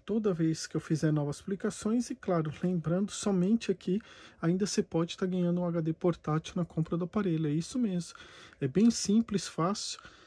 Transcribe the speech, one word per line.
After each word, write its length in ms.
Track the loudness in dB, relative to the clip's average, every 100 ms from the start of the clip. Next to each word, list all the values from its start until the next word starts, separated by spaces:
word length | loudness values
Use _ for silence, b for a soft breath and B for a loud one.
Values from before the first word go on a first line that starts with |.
| -2
toda 260 | 0 0
vez 360 | 2 0 0 -4
que 80 | -6
eu 40 |
fizer 300 | -2 2 2
novas 300 | 2 0 -6
publicações. 720 | -6 -4 -4 -4 0 0 -2
E 40 |
claro, 380 | -6 -2 0 0 -2
lembrando, 480 | -2 0 0 0 -2
somente 640 | -2 0 2 4 2 0
aqui 280 | -2 -2 -2 B B B B
ainda 260 | 0 0 0
você 180 | 0
pode 320 | 0 -2 -2 -2
tá 100 | -2
ganhando 360 | 0 0 0
um 40 | 0
H 140 | -2
D 120 | -2
portátil 600 | 0 0 0 -2 -2 -2
na 100 | -4
compra 320 | -4 -2 -2 -2
do 100 | -2
aparelho. 420 | -2 0 0 0
É 40 |
isso 240 | -2 -2 -2
mesmo. 400 | -2 -2 -6 B B B B B
É 80 | 0
bem 200 | 4 4
simples, 600 | 4 2 2 4 -2 -4
fácil. 500 | -2 0 0 -6 -10 B B